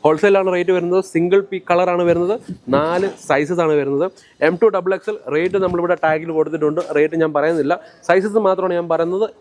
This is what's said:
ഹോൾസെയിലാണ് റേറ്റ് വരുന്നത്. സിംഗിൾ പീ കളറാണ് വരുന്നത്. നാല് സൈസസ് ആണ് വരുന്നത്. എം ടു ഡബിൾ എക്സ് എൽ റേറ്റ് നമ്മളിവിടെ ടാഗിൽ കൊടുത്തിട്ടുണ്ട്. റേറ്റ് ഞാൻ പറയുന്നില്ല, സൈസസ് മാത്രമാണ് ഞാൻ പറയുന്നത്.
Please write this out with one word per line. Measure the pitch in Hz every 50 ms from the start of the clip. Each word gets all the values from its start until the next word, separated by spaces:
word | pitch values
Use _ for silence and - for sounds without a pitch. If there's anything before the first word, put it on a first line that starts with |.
| -
ഹോൾസെയിലാണ് | 151 156 151 208 208 202 196 190 190 180
റേറ്റ് | 175 180 180 185
വരുന്നത്. | 180 170 175 180 190 185 -
സിംഗിൾ | - 165 170 180 185 196 196 -
പീ | 196 185 - -
കളറാണ് | 175 175 180 180 175 175 180 175
വരുന്നത്. | 170 170 175 180 214 254 - - 185 - _ - 127
നാല് | 139 151 160 170 180 196 196 - - -
സൈസസ് | - 151 139 151 147 180 170 170
ആണ് | 156 151 147
വരുന്നത്. | 139 139 139 139 165 190 - - _ _ _ _ 147
എം | 156 175 170
ടു | 226 220 196
ഡബിൾ | 190 175 185 190
എക്സ് | 180 - - 214
എൽ | 208 - 127 139
റേറ്റ് | 151 170 180 - 202 190
നമ്മളിവിടെ | 180 180 170 170 175 175 165 -
ടാഗിൽ | 160 156 156 160 165 160
കൊടുത്തിട്ടുണ്ട്. | 156 156 151 156 165 151 151 151 165 165 - 160
റേറ്റ് | 147 151 156 165 165 165
ഞാൻ | 156 151
പറയുന്നില്ല, | 147 143 160 170 165 139 139 170 180 - - - _ _ -
സൈസസ് | 170 190 185 214 202 226 214
മാത്രമാണ് | 190 190 185 185 185 175 170
ഞാൻ | 175 170 165
പറയുന്നത്. | 160 170 170 185 190 220 208 - _